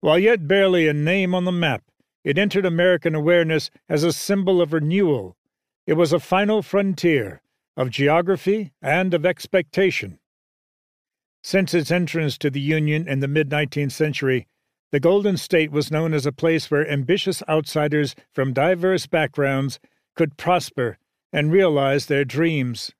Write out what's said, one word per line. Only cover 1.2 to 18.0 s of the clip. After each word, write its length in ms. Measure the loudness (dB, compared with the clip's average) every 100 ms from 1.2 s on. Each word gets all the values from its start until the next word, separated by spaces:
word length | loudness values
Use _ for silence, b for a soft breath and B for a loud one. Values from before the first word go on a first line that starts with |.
| 0
on 120 | 0 -2
the 40 |
map, 320 | 0 0 -2 _ _ _ _
it 160 | -4 0
entered 280 | 0 0 0
American 480 | 2 2 2 0
awareness 560 | -2 2 2 4 0 -4 b b
as 160 | 0
a 80 | 0
symbol 480 | -2 -2 -2 2 2
of 120 | 2
renewal. 640 | 0 0 2 2 0 -4 -16 _ _ _ _ -4
It 80 |
was 180 | 2 4
a 80 | 2
final 420 | 2 0 2 0
frontier 800 | 0 -2 0 0 0 0 -2 -10 _ _ _ -6
of 140 | -4
geography 800 | 0 2 2 2 -2 0 -2 -4 _
and 340 | -2 0 0
of 120 | 0 0
expectation. 920 | -2 -2 -2 -2 0 0 0 -8 -14 _ _ _ _ _ _ _ _ _ _ _ _
Since 320 | -2 0 0
its 160 | 0 0
entrance 460 | -2 -2 -2 -4 -2
to 120 | -4
the 100 | -4
Union 480 | -2 0 0 -2 -2
in 120 | -4
the 60 | 0
mid-nineteenth 680 | 0 0 -2 -2 -2 -4
century, 540 | -2 -4 -2 -2 -2 -4 _ _ _ _
the 80 | 0
Golden 360 | 2 2 2 -2
State 360 | 0 0 2
was 180 | -2 -2
known 220 | -2 -2
as 140 | -2 -2
a 60 |
place 380 | -2 0 0 0
where 180 | -2 0
ambitious 540 | -2 0 0 0 -6 -2
outsiders 680 | -2 -2 -2 0 0